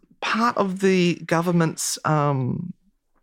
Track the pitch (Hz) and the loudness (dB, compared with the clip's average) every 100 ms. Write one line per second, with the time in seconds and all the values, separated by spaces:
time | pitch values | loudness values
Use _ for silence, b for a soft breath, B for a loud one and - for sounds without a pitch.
0 | _ _ - 220 240 - 196 185 190 185 | _ _ -4 0 0 0 -2 0 2 4
1 | 175 - 165 165 175 170 160 - - - | 2 0 0 0 2 2 2 -2 -6 -4
2 | - 156 147 139 123 135 175 - _ _ | 0 2 2 0 -2 -4 -8 -14 _ _
3 | _ _ | _ _